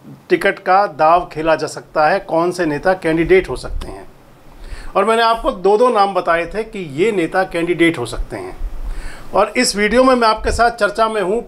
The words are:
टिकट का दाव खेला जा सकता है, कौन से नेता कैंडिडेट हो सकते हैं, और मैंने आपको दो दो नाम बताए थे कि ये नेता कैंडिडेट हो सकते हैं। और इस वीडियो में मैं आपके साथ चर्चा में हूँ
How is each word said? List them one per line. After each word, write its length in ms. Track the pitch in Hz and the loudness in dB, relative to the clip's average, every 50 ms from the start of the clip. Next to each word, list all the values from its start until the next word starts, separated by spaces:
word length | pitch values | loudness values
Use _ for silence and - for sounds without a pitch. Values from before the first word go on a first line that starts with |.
| - - 139 - - _ | -20 -20 -20 -20 -2 _
टिकट 300 | 185 165 165 202 190 - | -2 0 2 0 -2 -2
का 260 | - 147 147 196 208 196 | 0 2 2 2 2 0
दाव 380 | 156 135 156 156 170 180 170 | 0 2 4 4 4 4 2
खेला 280 | 170 - 151 156 160 160 | -2 -8 -4 0 0 0
जा 120 | 147 156 143 | 0 -2 -8
सकता 400 | - - 131 - - 165 151 151 | -8 -12 -16 -6 -2 0 2 2
है, 120 | 185 196 | 2 0
कौन 300 | - - 160 160 170 175 | -2 -2 -2 0 0 0
से 140 | 175 175 180 | -2 -2 -2
नेता 280 | 156 147 143 - 185 190 | -2 -2 -2 0 0 0
कैंडिडेट 520 | 185 - 165 160 165 170 160 185 190 180 - | 0 0 -2 0 0 2 4 4 4 4 2
हो 60 | 127 | -8
सकते 320 | 120 - - - - - - | -8 -8 -6 -6 -6 -8 -8
हैं, 180 | - 98 90 - - - - - - - - - - - - - - - - - - | -12 -14 -16 -20 -20 -20 -20 -20 -20 -20 -20 -20 -20 -20 -16 -14 -14 -12 -12 -4 -2
और 100 | 185 202 | 0 2
मैंने 160 | 220 226 226 | 2 2 2
आपको 300 | 233 226 226 226 220 214 208 | 4 2 2 2 0 -4 -4
दो 240 | 196 180 190 208 214 | 0 2 2 4 4
दो 100 | 247 254 | 4 2
नाम 240 | 233 208 196 196 196 | 4 4 2 2 2
बताए 320 | 185 175 175 165 170 170 | -2 0 0 0 0 0
थे 180 | 165 165 202 220 | -4 -6 -8 -8
कि 160 | 220 - 202 185 151 131 | -8 -8 -10 -10 -8 -2
ये 180 | 139 185 226 | 0 0 0
नेता 320 | 214 190 165 165 165 185 190 | 2 0 -2 0 0 -2 -2
कैंडिडेट 520 | 185 - 170 165 165 175 156 170 165 - - | 0 -2 -4 -2 -2 2 2 2 2 2 0
हो 80 | 120 | -6
सकते 320 | 113 - - - - 123 101 | -6 -6 -6 -6 -6 -6 -10
हैं। 180 | 92 92 90 - - - - - - - - - - - - - - - - | -10 -10 -10 -8 -8 -8 -6 -6 -8 -6 -6 -8 -8 -10 -12 -12 -12 -2 2
और 200 | 185 208 208 - 254 | 2 2 2 2 0
इस 180 | 254 - - | 0 0 0
वीडियो 280 | 196 208 208 208 247 262 | 0 0 2 4 4 4
में 100 | 262 254 | 4 4
मैं 120 | 247 233 220 | 4 4 2
आपके 240 | 220 220 - 226 | 2 0 -2 -4
साथ 200 | 214 226 226 240 | 0 2 2 2
चर्चा 360 | 233 - 208 196 202 220 226 220 | 2 2 -2 -2 2 2 0 0
में 120 | 220 214 | 2 -2
हूँ 200 | 190 175 208 240 233 | -2 0 -2 -4 -4